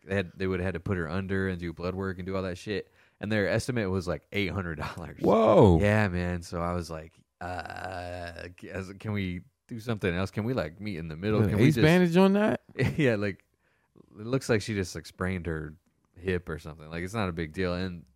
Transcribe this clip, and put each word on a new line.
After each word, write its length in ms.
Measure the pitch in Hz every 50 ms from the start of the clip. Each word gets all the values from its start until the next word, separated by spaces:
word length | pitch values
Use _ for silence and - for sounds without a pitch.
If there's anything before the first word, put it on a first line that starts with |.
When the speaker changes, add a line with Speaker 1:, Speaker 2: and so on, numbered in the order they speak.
| _
Speaker 1:
they 100 | 87 95
had, 160 | 101 92 82 -
they 120 | - 95 92
would 120 | 92 87
have 60 | 90
had 80 | 95 85
to 60 | 85
put 160 | - 104 101 87
her 120 | 82 73
under 380 | 85 95 95 92 98 95 95 95
and 100 | 92 87
do 140 | 87 85
blood 240 | 78 82 85 92 92
work 220 | 95 98 95 90 92
and 80 | 90 95
do 80 | 95
all 60 | 95 92
that 140 | 92 90 -
shit. 340 | - 107 101 92 - _ _ _ _ _ _ _
And 100 | - 104
their 160 | 110 107 98 85
estimate 420 | 98 113 - - 123 120 104 92
was, 160 | 92 95 82 87
like, 140 | 80 73 _ _ -
eight 180 | 101 101 85
hundred 280 | 80 101 90 85 78 76
dollars. 420 | 80 78 - 90 80 71 - -
Speaker 2:
Whoa. 580 | - - 202 226 220 214 214 180 120 98 85 80
Speaker 1:
Yeah, 300 | 101 104 107 107 107 95
man. 320 | 87 90 90 87 90 87
So 180 | 87 - 90 85
I 120 | 85 87 87
was 160 | 90 82 80
like, 220 | 82 78 80 80 _ _ _ _ _ _
uh, 1040 | 90 87 90 87 80 87 92 90 90 92 95 87 90 87 90 90 87 87 85 85 85 87 90 -
c-, 100 | - 82
as, 220 | 95 95 95 90 98 92
can 120 | - 110 104
we 280 | 101 95 90 90 90 - _ _ _ _ _
do 120 | 120 113
something 340 | 107 120 113 101 - 92 85
else? 180 | 90 95 92
Can 120 | - 113 104
we, 100 | 120 131
like, 260 | 113 78 78 80 92
meet 160 | 101 107 95 76
in 100 | 82 80
the 80 | 78 80
middle? 220 | 95 107 107 104
Speaker 2:
Put 60 | 107
an 40 | 95
Speaker 1:
Can 80 | - 98
we 80 | 117 156
Speaker 2:
ace 60 | 151
Speaker 1:
just 80 | 117 151
Speaker 2:
bandage 320 | 151 175 180 180 170 165 185
on 160 | 190 190 196
that? 280 | 208 214 220 - - _ _ -
Speaker 1:
<laughs> 220 | - 123 - 143 170
Yeah, 180 | 147 123 110
like, 280 | 101 104 101 90 - _ _ _ _ _ _ _ _ _ _ _ - - _ _ 101
it 60 | 107
looks 240 | 117 131 135 - -
like 120 | 120 104
she 120 | - - 107
just, 220 | 98 92 - -
like, 100 | 85 -
sprained 400 | - - - 92 92 95 90 82
her 280 | 85 80 78 78 76 78 - _ _ _ _ _ _ _
hip 320 | 85 85 95 90 87 - -
or 80 | 80 76
something. 320 | - 80 73 80 78 78
Like, 140 | 82 85 87
it's 100 | 92 104
not 140 | 117 98 90
a 40 | 82
big 200 | 85 82 76 78
deal. 200 | 95 92 90 87
And, 300 | 90 92 92 87 82 - _ _